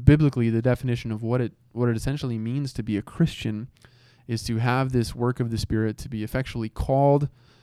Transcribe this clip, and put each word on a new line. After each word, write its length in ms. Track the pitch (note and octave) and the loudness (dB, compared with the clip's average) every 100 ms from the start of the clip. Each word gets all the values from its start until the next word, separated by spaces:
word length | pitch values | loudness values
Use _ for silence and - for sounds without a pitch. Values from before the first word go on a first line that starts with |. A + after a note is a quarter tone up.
biblically 440 | B2+ D3+ D3 B2+ A#2 | 0 2 2 2 0
the 120 | A2+ | 2
definition 480 | B2 B2 B2+ A#2 A2+ | 0 0 -2 -4 -4
of 100 | G#2+ | -6
what 180 | A2+ B2+ | -2 -2
it, 120 | A2+ - _ | -2 -8 _
what 160 | A2+ A#2+ | -2 0
it 80 | A2+ | 0
essentially 420 | C3 C#3+ C3 A2+ | -2 -4 -4 -4
means 340 | A2+ C3+ C#3 | -4 -4 -6
to 80 | - | -6
be 140 | G#2+ G2+ | -4 -4
a 40 | |
Christian, 640 | - - E3 - A2+ G#2+ B2 - - _ _ _ - | -2 0 0 0 -6 -6 -8 -16 -20 _ _ _ -6
is 140 | A2+ | -4
to 140 | A#2+ A2+ | -2 0
have 340 | A#2+ B2+ C3 | 2 2 2
this 220 | B2+ A2+ | 2 0
work 260 | B2 A#2+ B2+ | 0 0 0
of 100 | A#2+ | -2
the 80 | A2 | -2
Spirit, 380 | - A2 A2 G#2+ | 0 0 0 -2
to 100 | - | -6
be 140 | A2 | -6
effectually 460 | G#2+ B2+ B2+ A#2 A2 | -2 -2 -2 -4 -4
called, 600 | - - C3+ C#3+ C#3+ C#3+ - _ _ | -4 2 4 6 6 4 -4 _ _